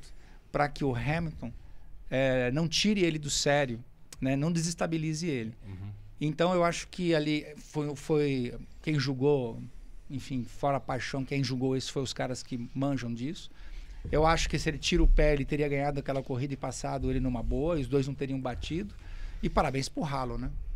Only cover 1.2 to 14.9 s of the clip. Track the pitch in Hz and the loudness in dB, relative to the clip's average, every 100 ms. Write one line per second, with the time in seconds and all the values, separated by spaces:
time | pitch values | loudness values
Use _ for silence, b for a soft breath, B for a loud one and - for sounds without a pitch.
1.2 | 170 156 117 - - - - - - 127 | 0 -4 -8 -10 -12 -14 -12 -12 -2 2
2.2 | 135 131 123 135 165 - 202 208 170 156 | 4 4 2 2 2 2 4 4 4 2
3.2 | 147 - - 143 139 117 - - - - | -2 0 4 4 2 -2 -10 -18 -16 -4
4.2 | 131 139 151 170 165 170 180 160 156 156 | 0 2 2 2 0 -2 -2 0 -2 -2
5.2 | 175 135 113 - 101 92 98 104 - - | -2 -2 -4 -8 -12 -12 -10 -12 -14 -4
6.2 | - 156 170 180 170 170 - - 175 160 | -2 2 2 4 2 0 -6 -2 2 4
7.2 | 151 151 143 - - 156 147 147 - 156 | 4 0 -2 -12 -8 -4 -2 -4 0 2
8.2 | 147 135 120 117 - - - 151 131 131 | 4 2 0 -4 -12 -8 -2 0 0 2
9.2 | 139 143 120 117 123 - - - - 139 | 4 4 2 -6 -10 -14 -14 -14 -10 -8
10.2 | - 131 113 - 143 139 - 135 - 143 | -6 -6 -6 -2 0 0 0 -4 -2 -4
11.2 | 131 139 131 131 131 131 123 - 131 - | -2 0 0 2 2 0 -2 -4 -4 -2
12.2 | 135 123 - 127 117 135 139 135 120 117 | -4 -4 -6 -6 -6 -2 0 0 -2 -4
13.2 | 127 170 - b b b b b - 143 | -6 -8 -10 b b b b b -2 4
14.2 | 160 165 - 156 160 147 - | 6 4 2 0 0 -2 2